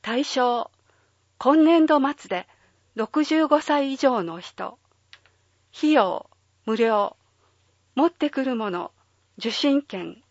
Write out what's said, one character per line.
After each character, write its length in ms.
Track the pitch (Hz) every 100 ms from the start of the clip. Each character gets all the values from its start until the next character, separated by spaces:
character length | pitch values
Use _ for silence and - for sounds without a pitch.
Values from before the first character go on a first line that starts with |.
対 240 | - 233
象、 460 | 285 - 247 240 - _ _ _ _ _ _ _
今 280 | 247 311
年 200 | 311 339
度 160 | 311 302
末 300 | 269 294 -
で 180 | 180 185 _ _ _ _
六 300 | - 220 -
十 220 | 302 311 311
五 140 | 302
歳 320 | - 294 277
以 40 | 269
上 260 | 277 240
の 180 | 170 170
人。 380 | 180 - 185 - _ _ _ - _ _ _ _ _ -
費 160 | 302
用、 380 | 302 196 - - _ _ _
無 120 | - 220
料。 420 | 226 214 202 - _ _ _ _ _ _ _
持 120 | - 320
っ 40 |
て 200 | - 294
く 120 | 285
る 140 | 262 240
も 140 | 214
の、 200 | 175 - _ _ _ _ -
受 140 | 226
診 320 | 220 285 277
券。 400 | 277 190 170 190 _